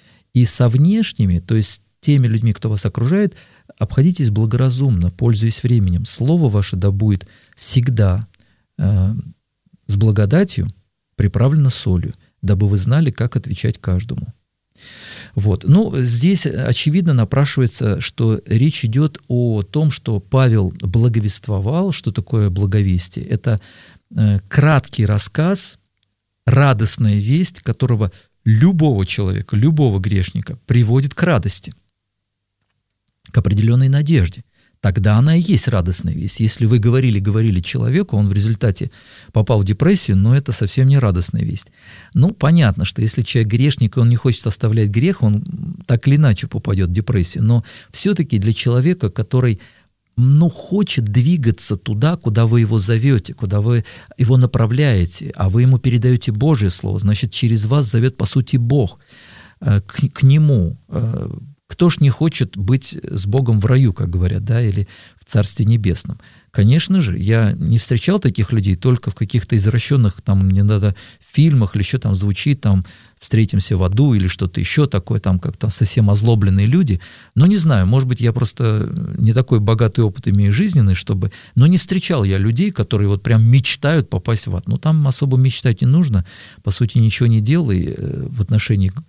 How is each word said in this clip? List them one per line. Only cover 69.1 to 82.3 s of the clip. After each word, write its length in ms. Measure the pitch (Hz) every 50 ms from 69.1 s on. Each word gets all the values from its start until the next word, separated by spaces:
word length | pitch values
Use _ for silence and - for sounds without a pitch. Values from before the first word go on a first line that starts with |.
в 60 | -
каких-то 400 | - 107 98 - 113 - - 123
извращённых, 640 | 107 95 110 123 113 - - 143 135 117 98 - - -
там, 260 | - 98 98 95 95
не 140 | 95 98 101
надо, 320 | 101 107 101 104 104 92 - - - - _ _ _ -
фильмах 420 | 143 151 165 143 123 107 90 -
или 80 | 104 98
ещё 160 | - - 127
там 160 | - 107 98
звучит, 460 | 92 98 101 95 - - 147 139 -
там, 240 | - 107 98 92 90 - - - - _ _ _
"Встретимся 580 | - - - 110 110 - - 101 - - 107
в 60 | 90 92
аду" 320 | 90 98 117 147 143 117
или 140 | 101 92 90
что-то 320 | - - 95 90 - 98
ещё 260 | 92 - - 151 147
такое, 320 | 135 - 98 - - 110 107
там, 200 | - 98 92 90
как 180 | - - -
там 140 | - - 107
совсем 400 | - - 113 - - 120 107 101
озлобленные 560 | 101 104 107 117 117 107 101 98 95 98 101
люди. 340 | 113 139 185 180 120 95 87 - - - - - _ -
Ну, 120 | 113 147
не 100 | 185 208
знаю, 300 | 196 160 160 127 98 90
может 200 | 95 120 135 131
быть, 140 | 123 127 -
я 120 | 120 117 107
просто 600 | 120 123 - - - 120 113 107 107 - - - - - - - -
не 140 | - 110 110
такой 280 | 131 123 - 123 110
богатый 400 | 104 107 113 110 117 107 - -
опыт 280 | 113 104 95 - - -
имею 240 | 98 101 101 101 101
жизненный, 420 | 131 208 208 170 143 107 98 90
чтобы, 380 | - - - 107 95 95 98 - - - - -
но 100 | 123 131
не 120 | 165 185 -
встречал 440 | - - 190 190 - - 175 131 101
я 160 | 98